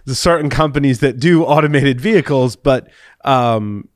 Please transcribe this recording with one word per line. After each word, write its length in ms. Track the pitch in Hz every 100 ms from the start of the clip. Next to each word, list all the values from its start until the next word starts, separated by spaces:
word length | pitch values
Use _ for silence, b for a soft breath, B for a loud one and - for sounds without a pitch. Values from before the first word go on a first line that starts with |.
the 100 | 135 127
certain 340 | 175 170 147
companies 480 | - 156 143 139 120
that 220 | 139 123
do 240 | 165 165
automated 560 | 151 151 151 143 139 123
vehicles, 560 | 190 202 143 135 127 -
but, 320 | 139 127 - b b b
um, 640 | - 127 120 110 104 101 -